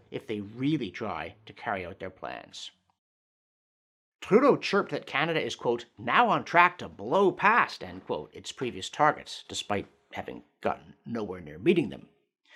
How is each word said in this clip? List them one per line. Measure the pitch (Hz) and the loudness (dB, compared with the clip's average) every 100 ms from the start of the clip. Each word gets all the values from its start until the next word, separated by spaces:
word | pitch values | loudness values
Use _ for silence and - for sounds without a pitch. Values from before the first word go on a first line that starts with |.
| _ | _
if | 127 - | -10 -6
they | 107 | -6
really | 101 117 135 156 107 | -6 -2 0 2 -2
try | - 107 82 82 - - | -6 -6 -6 -8 -12 -20
to | |
carry | - - 98 87 | -8 -4 -4 -6
out | 95 | -10
their | 95 | -12
plans. | - - 62 50 - - - _ _ _ _ _ _ _ _ _ _ _ _ _ _ | -10 -10 -10 -12 -16 -16 -18 _ _ _ _ _ _ _ _ _ _ _ _ _ _
Trudeau | - 208 277 151 | 4 6 6 4
chirped | - 196 196 | 2 0 0
that | 143 - | -6 -4
Canada | 139 165 151 110 | -2 0 0 -2
is, | |
quote, | - 127 117 - - | -2 -2 -2 -4 -8
"now | 117 165 240 | 2 4 4
on | 160 110 | 2 4
track | 170 175 - | 6 6 4
to | 98 | -10
blow | 78 107 170 196 | -10 0 4 4
past," | 175 190 233 151 - | 4 4 4 2 -2
end | 92 90 - | -12 -10 -6
quote, | 87 76 | -6 -6
its | - - | -12 -14
previous | - 127 117 - | -6 -6 -6 -8
targets, | - 151 - - - - | 2 2 2 -6 -14 -10
despite | 92 - 101 - _ _ | -8 -2 -4 -4 _ _
having | - - 64 - _ | -10 -10 -12 -16 _
gotten | - - - - - | -4 -4 -8 -18 -8
nowhere | 117 104 92 | -6 -6 -8
near | 78 78 | -12 0
meeting | 127 196 - | 2 4 2
them. | 62 - _ _ _ _ | -6 -16 _ _ _ _